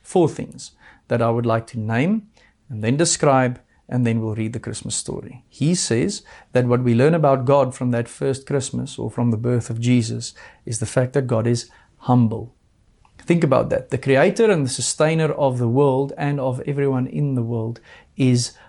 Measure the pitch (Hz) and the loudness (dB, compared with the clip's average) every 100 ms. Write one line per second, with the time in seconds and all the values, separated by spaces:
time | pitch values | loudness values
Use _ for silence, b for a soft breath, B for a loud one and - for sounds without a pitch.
0 | - 185 160 - - 127 - b b b | -2 2 2 -2 -12 -14 -20 b b b
1 | - 120 117 117 117 113 110 117 107 117 | -4 0 0 0 0 0 -2 -8 -4 0
2 | 165 220 - b b b - 110 107 143 | 0 0 -4 b b b -14 -4 0 2
3 | 165 - 147 131 127 123 _ _ - 123 | 0 2 4 4 2 -2 _ _ -6 0
4 | 120 113 110 107 110 113 - 107 - - | 0 0 -2 -4 -6 -6 -10 -10 -8 -8
5 | - - - 131 _ - 143 180 - 117 | -8 -10 -12 -18 _ -2 0 0 0 0
6 | 175 - B B B 127 123 120 123 117 | 0 -4 B B B 0 2 2 2 4
7 | 143 170 143 135 127 143 127 - 123 117 | 4 4 2 2 4 2 2 -2 -2 -2
8 | 120 - 139 135 - 143 131 120 127 - | -4 -4 -4 -4 -4 -4 -4 -6 -8 -8
9 | 117 - 120 110 123 120 - 113 120 123 | -8 -2 0 0 0 -2 -2 -2 2 2
10 | 113 117 - B B B - 113 113 135 | 0 -6 -10 B B B -10 -8 -2 -2
11 | 127 143 123 113 113 120 - b b _ | 0 -2 0 0 0 0 -4 b b _
12 | - 123 113 113 113 _ _ _ _ _ | 2 4 4 0 -10 _ _ _ _ _
13 | _ - - 175 156 131 - - - 120 | _ -8 -2 2 4 2 2 -4 -4 -4
14 | 135 135 180 190 226 180 131 - 123 - | 2 4 4 4 2 2 0 -4 -4 0
15 | 156 160 156 - 139 123 117 123 143 131 | 0 2 0 0 0 0 0 2 2 2
16 | 139 - 143 143 131 123 - 143 139 131 | -2 -4 -4 -2 -2 -4 -4 -2 0 0
17 | 131 - 143 127 113 117 113 117 B B | -2 -2 -2 -2 -2 -4 -6 -8 B B
18 | B - 131 123 120 b | B 0 2 2 0 b